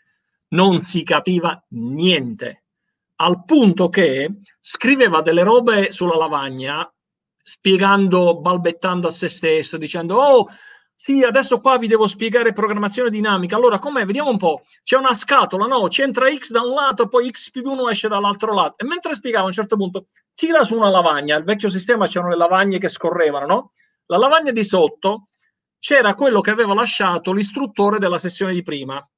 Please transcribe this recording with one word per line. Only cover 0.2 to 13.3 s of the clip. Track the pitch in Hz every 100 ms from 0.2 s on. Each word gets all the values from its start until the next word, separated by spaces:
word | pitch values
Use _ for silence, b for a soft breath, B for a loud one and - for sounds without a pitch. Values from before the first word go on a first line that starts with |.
| _ _ -
Non | 160 190 175
si | - 175
capiva | 151 151 - 180 165 - _
niente, | 120 120 143 180 165 123 107 117 - _ _ _ _ _ -
al | 165 180 -
punto | 311 214 170 180
che | 196 165 131 151 208 b b
scriveva | - - 240 269 233 160
delle | 170 170
robe | 185 240 240 208 196
sulla | - 175 165
lavagna, | 160 147 135 131 131 151 175 _ _ _ _ _
spiegando, | - - 190 190 196 196 196 180 175 170
balbettando | 165 180 170 170 185 180 175
a |
se | - 170
stesso, | - 160 160 143 160
dicendo: | 151 180 165 214
"Oh, | 285 254 - B B B B
sì, | _ - 277
adesso | 247 262 269 240
qua | 262 254
vi | 226
devo | 220 214
spiegare | - 226 233 233
programmazione | 214 208 208 202 226 247
dinamica. | 214 214